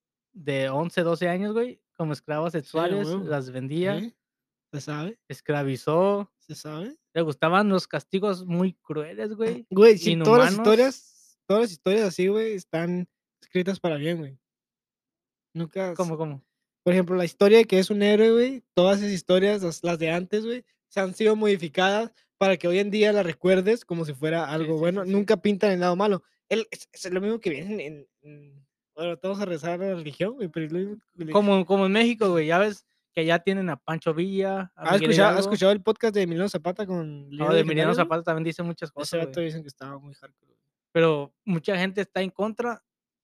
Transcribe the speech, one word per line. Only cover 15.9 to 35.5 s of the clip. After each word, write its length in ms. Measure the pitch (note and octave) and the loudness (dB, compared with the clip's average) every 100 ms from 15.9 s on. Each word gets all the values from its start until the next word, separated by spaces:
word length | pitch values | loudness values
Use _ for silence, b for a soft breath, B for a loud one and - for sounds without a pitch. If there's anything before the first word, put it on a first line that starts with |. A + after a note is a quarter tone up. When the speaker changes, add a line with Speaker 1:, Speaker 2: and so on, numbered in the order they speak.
| E3 | -4
Speaker 1:
¿Cómo, 220 | F3 D#3 | -4 -4
cómo? 260 | D#3+ C3+ - _ _ _ | -8 -10 -16 _ _ _
Speaker 2:
Por 100 | F3+ | 2
ejemplo, 220 | F#3 F3 F#3 | 2 2 0
la 100 | E3+ | -2
historia 340 | - G3+ A3+ | 2 6 8
de 60 | A3+ | 6
que 140 | F#3+ | 2
es 100 | F#3 | 2
un 120 | G#3 | 2
héroe, 300 | G3+ G#3 A3+ | 2 4 6
güey, 320 | A#3 B3+ C4 - | 4 2 -2 -4
todas 260 | - F#3 G3+ | 2 4 4
esas 120 | G#3 | 0
historias, 500 | F#3 - F#3 G3 G#3 | -6 0 2 4 0
las, 220 | F3+ D#3 | -4 -6
las 160 | E3+ E3 | -4 -2
de 100 | D#3+ | -2
antes, 340 | F3 F3+ G#3+ A3+ | -2 -4 -6 -4
güey, 200 | B3 - _ _ | -8 -12 _ _
se 100 | G3+ | -4
han 140 | F#3+ | -4
sido 220 | F3+ A3 G#3+ | 0 2 4
modificadas 760 | G#3+ G3 E3+ F#3 F#3+ G#3 A#3 - _ _ | 2 0 -2 0 2 2 -2 -10 _ _
para 200 | G3 F3+ | 0 2
que 100 | F3 | 2
hoy 120 | F#3 | 0
en 120 | G3+ | 0
día 220 | G#3+ G#3 | 2 4
las 120 | G#3 F3 | 4 0
recuerdes 600 | - F3+ F#3+ F#3+ A#3 - | 0 2 2 2 -2 -2
como 180 | E3+ D#3 | -6 -6
si 80 | |
fuera 320 | C3 D#3 E3 D3 | -4 -4 -2 -2
Speaker 1:
Sí, 60 | |
Speaker 2:
algo 200 | D#3 D#3+ D#3+ | -4 -2 0
Speaker 1:
sí, 40 | |
Speaker 2:
bueno. 240 | E3+ F#3+ | 0 -2
Speaker 1:
sí, 60 | F#3 | -2
sí. 60 | G3+ | 0
Speaker 2:
Nunca 220 | G3+ G#3 | 2 0
pintan 340 | G#3 G3 G#3 | 0 0 0
el 80 | F#3 | 2
lado 160 | F3+ F3 | 0 0
malo. 280 | G#3 F#3 - _ _ | 0 -2 -6 _ _
El, 180 | G#3+ G#3+ | -6 -6
es, 180 | - - | -12 -20
es 200 | - F#3+ | -16 -6
lo 100 | F#3 | -4
mismo 180 | G#3 A3+ | -4 -4
que 120 | G3 | -6
viene 200 | C#3 F#3 | -6 -8
en, 60 | G#3+ | -10
en, 280 | C#3+ D3+ C3+ _ | -10 -14 -20 _
en, 460 | D3 D3 D3 C#3+ _ _ _ D3 | -20 -20 -20 -20 _ _ _ -10
bueno, 220 | E3+ E3 | -8 -6
te 100 | F#3 | -6
vamos 140 | G3 | -6
a 40 | G3+ | -6
regresar 360 | E3 E3 F3 | -6 -6 -6
a 40 | G3 | -4
la 80 | F3+ | -6
religión, 380 | D3+ C3 F#3 | -8 -6 -6
güey, 160 | C4+ F3+ | -6 -8
pero 160 | E3 D#3 | -8 -6
es 60 | |
lo 80 | E3+ | -6
mismo 180 | G3+ G#3 _ F3 | -6 -10 _ -14
que 100 | D#3 | -2
le 60 | |
Speaker 1:
Como, 340 | G3+ G3+ F#3+ F3 | 2 4 2 2
como 200 | G3 F#3+ | 2 2
en 60 | |
México, 360 | G#3 A#3 A3+ G3+ | 2 2 2 0
güey, 160 | F3 D#3 | 0 2
ya 100 | F3 | 2
ves 260 | G#3+ G3+ _ _ _ | 2 -2 _ _ _
que 120 | E3+ D#3+ | -4 0
ya 140 | E3+ | 2
tienen 300 | G3 F#3+ F3+ | 0 -2 -4
a 80 | C#3+ | -6
Pancho 360 | - D#3+ E3+ | -6 -4 -4
Villa, 580 | D#3 F#3+ G3 F#3+ F#3+ F#3 - | -2 -2 -2 -2 -4 -8 -6
a 60 | |
Speaker 2:
¿Has 100 | D#3+ | 0
Speaker 1:
Miguel 180 | G3 A#3 | 2 4
Speaker 2:
escuchado, 160 | F3+ G#3 | 6 6
has 40 | F#3+ | 4
Speaker 1:
Hidalgo. 40 | G3 | 0